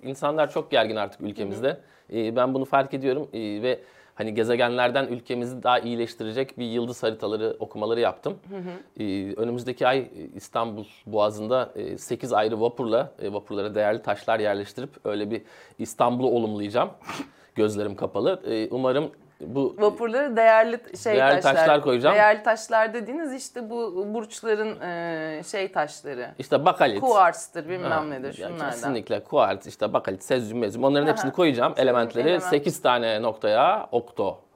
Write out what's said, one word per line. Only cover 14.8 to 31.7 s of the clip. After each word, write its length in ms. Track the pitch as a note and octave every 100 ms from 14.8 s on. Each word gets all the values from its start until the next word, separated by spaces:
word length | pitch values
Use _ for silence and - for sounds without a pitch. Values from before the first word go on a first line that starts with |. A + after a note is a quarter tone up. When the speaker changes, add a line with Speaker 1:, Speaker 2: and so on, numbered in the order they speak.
| C3 - G#2+
Speaker 1:
öyle 260 | G#2 G#2
bir 100 | G#2+ - - - -
İstanbul'u 480 | A2 - A#2+ B2 C3
olumlayacağım. 600 | A#2+ A2 G#2 G2+ A#2 F#3 - - -
<laughs> 320 | - _ _ -
Gözlerim 400 | G#2+ G#2 G#2 G2
kapalı. 460 | - G2+ C#3 F#3 -
E, 200 | A2 A2
umarım 400 | B2 C3 C3 D#3+ - _ -
bu 340 | D#2 C3+ C3 -
Speaker 2:
Vapurlara 560 | G#3 G#3 A3+ B3 C#4+ A3+
değerli 420 | A3+ A3 A3+ A#3 - -
şey 100 | A#3
Speaker 1:
değerli 280 | G#3 C3+ F#3
Speaker 2:
taşlar, 140 | D#3 D3+
Speaker 1:
taşlar 220 | D#3+ D3
koyacağım. 320 | C#3 B2 D3 G#3
Speaker 2:
değerli 280 | G#3 G#3+
taşlar 500 | A#3 A3 - A3+ A3
dediğiniz 400 | A#3 G#3 D4 D4+
işte 360 | C4 - B3 A3
bu 360 | A#3 A3 F3+ G#3
burçların, 680 | A3+ G#3+ - A3+ G#3+ G#3+ -
e, 600 | F3 E3+ E3+ D#3+ D#3 D#3 E3+
şey 200 | G3+ G3
taşları. 580 | F#3 D3 - D3+ B2+ A#2+ -
Speaker 1:
İşte 260 | B2+ C#3 E3+
bakalit. 360 | F3 C#3+ G2+
Speaker 2:
Kuarstır, 680 | B3+ G#3 F3 E3 - E3+ D#3
bilmem 220 | F#3 E3+
Speaker 1:
Ha, 120 | D#3+
Speaker 2:
nedir, 340 | D3+ C3+ C3+ -
Speaker 1:
ya 100 | -
Speaker 2:
şunlardan. 220 | E3 C#3+
Speaker 1:
kesinlikle 520 | A#2 A#2 A#2 - G#2
kuart, 420 | - D3 G#2 G2 -
işte 260 | - G#2
bakalit, 300 | A#2 - F#2+
sezyum, 360 | - C3 G#2+ A#2+
mezyum. 240 | G#2+ A2+
Onların 220 | C3+ C#3+ D3+
Speaker 2:
Aha. 60 |
Speaker 1:
hepsini 200 | C#3+ C#3
koyacağım. 420 | F3+ E3 A#2+ D3